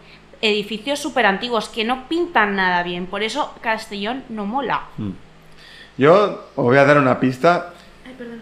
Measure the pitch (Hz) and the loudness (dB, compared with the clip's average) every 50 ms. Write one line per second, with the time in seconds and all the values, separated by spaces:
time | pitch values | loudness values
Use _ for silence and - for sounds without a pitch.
0 | - - - - - - - - - 214 208 208 202 208 220 208 - 277 285 285 | -20 -20 -20 -20 -20 -20 -10 -4 -2 0 0 0 -4 -6 -8 -8 -6 -6 -6 -4
1 | - 302 240 262 226 202 196 190 240 247 240 214 214 - - 233 220 226 254 254 | -4 -4 -2 2 2 2 2 0 -4 -4 -4 -4 -4 -4 -6 -6 -4 -2 -4 -4
2 | - - 330 339 349 339 - 254 214 202 202 196 190 185 180 175 175 175 175 175 | -4 -6 -4 -4 -2 0 2 0 2 2 0 0 0 0 0 0 -2 -4 -6 -8
3 | 185 180 202 202 214 226 226 285 285 - - - - 240 220 214 220 - 208 202 | -8 -8 -6 -6 -6 -6 -4 -4 -6 -6 -8 -8 -4 -4 -4 -4 -6 -10 -10 -8
4 | 196 214 254 269 254 - 226 214 202 202 233 277 269 202 160 139 - - - - | -6 -6 -6 -8 -10 -12 -10 -8 -8 -6 -6 -6 -4 -4 -6 -6 -6 -10 -12 -10
5 | 113 98 90 - - - - - - - - - - - - - - - - - | -10 -10 -10 -12 -16 -20 -20 -20 -20 -20 -20 -20 -20 -20 -20 -20 -20 -12 -4 2
6 | 131 151 175 208 214 185 - - - - - - 139 120 127 139 139 139 147 147 | 4 6 6 6 4 2 -2 -8 -14 -12 -4 0 2 4 6 6 8 8 6 6
7 | 139 127 120 - 131 127 127 - - 170 175 170 175 - - - - - - - | 6 4 2 2 0 -2 0 2 2 4 4 2 -2 -8 -16 -20 -20 -20 -20 -20
8 | - 254 - - 240 233 233 226 | -20 -20 -18 -16 -16 -16 -16 -18